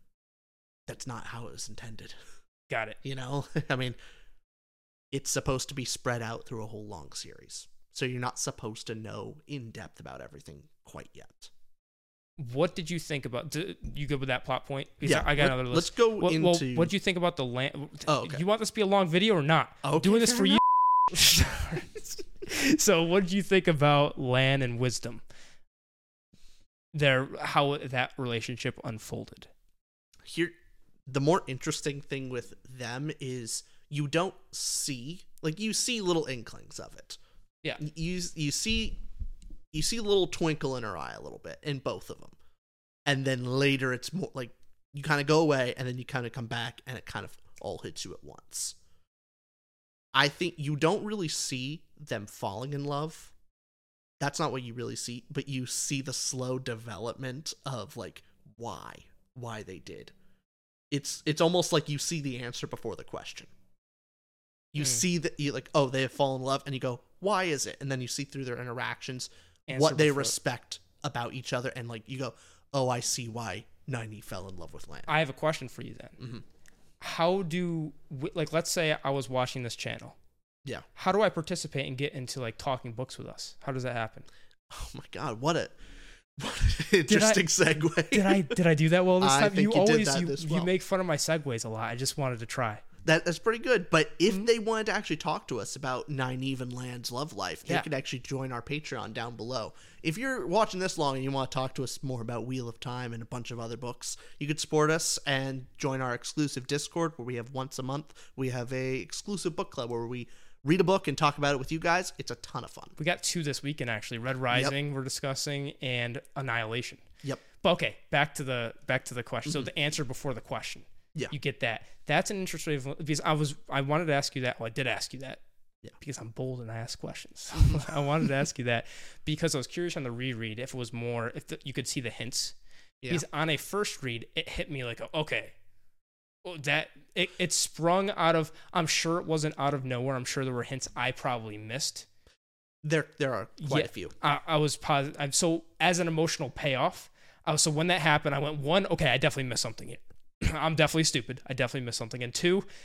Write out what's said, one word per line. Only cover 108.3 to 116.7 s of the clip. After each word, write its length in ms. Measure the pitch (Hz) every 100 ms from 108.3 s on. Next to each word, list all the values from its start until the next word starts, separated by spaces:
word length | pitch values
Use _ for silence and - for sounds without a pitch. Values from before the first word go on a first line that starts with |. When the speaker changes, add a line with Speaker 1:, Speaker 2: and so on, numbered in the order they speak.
| -
Speaker 1:
we 140 | 131
have 220 | 123 113
a 260 | 131 131 131
exclusive 580 | - - - 196 180 165
book 160 | 190
club 180 | - 117
where 160 | 117 117
we 220 | 123 120 - - -
read 160 | 135 170
a 20 |
book 240 | 175 190 -
and 100 | 135
talk 200 | 151 143
about 140 | 143 139
it 20 |
with 140 | 135
you 80 | 160
guys. 340 | 170 175 180 -
It's 100 | -
a 40 | 123
ton 280 | - 135
of 60 | -
fun. 200 | - - -
Speaker 2:
We 60 | 156
got 180 | -
two 180 | - 175
this 200 | 147 131
weekend, 260 | 139 151 123
actually. 280 | 107 - 117
Red 160 | 120 131
Speaker 1:
Yep. 80 |
Speaker 2:
Rising 500 | 127 123 139 139 147
we're 100 | 135
discussing 680 | 131 - 139 135 - 143 143 -
and 400 | 131 123 120 123 - -
Annihilation. 640 | 135 117 110